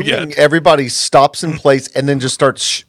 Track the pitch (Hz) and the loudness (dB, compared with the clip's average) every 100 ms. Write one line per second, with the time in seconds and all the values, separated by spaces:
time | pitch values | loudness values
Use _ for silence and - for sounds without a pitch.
0 | 190 - 151 147 147 160 160 151 127 - | -2 -4 -4 0 2 2 2 2 0 -4
1 | - 143 143 - 170 160 147 135 - 131 | 0 2 2 0 -8 -2 2 0 0 -4
2 | 139 139 127 - 139 113 - - | -2 -2 -4 0 0 0 -6 -8